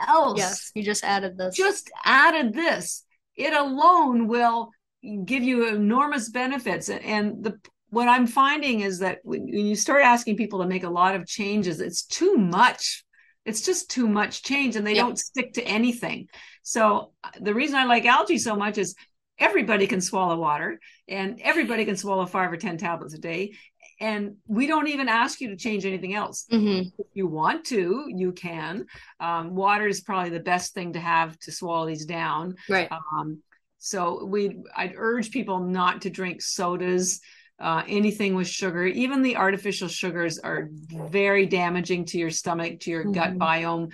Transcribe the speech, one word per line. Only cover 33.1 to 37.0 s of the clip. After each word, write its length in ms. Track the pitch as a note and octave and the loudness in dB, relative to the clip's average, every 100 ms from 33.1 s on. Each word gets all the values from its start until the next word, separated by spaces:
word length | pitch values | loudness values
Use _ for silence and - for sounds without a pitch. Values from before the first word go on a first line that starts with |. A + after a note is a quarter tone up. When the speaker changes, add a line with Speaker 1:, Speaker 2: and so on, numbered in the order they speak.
| D#3 D3+ D#3 _ _ _ _ | -6 -6 -10 _ _ _ _
Speaker 1:
so 460 | - G3 F3 F#3+ | -8 -4 -4 -4
we, 320 | G3 G3+ G3+ - - | -4 -2 -2 -4 -12
I'd 200 | - F#3 - | -8 -8 -4
urge 340 | A3+ A#3+ A3+ | -2 -2 -2
people 300 | C4+ G3 F#3 | -4 -4 -2
not 420 | F3+ F#3 F3+ F#3 | -2 0 0 0
to 80 | F#3+ | -6
drink 300 | F3+ F#3 E3 | -6 -6 -6
sodas, 800 | - - F3 F3 F3+ F3+ | -6 -2 -2 -2 0 0